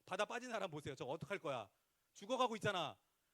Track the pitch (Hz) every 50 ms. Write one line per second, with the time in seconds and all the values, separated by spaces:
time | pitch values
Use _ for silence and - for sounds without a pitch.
0 | - - 180 185 208 202 233 247 240 254 226 214 190 190 147 151 143 156 139 -
1 | - 120 143 165 - - 202 180 - 160 135 120 104 98 _ _ _ _ _ _
2 | _ _ - - 202 202 262 247 254 240 226 208 - 214 202 180 160 131 101 -
3 | _ _ _ _ _ _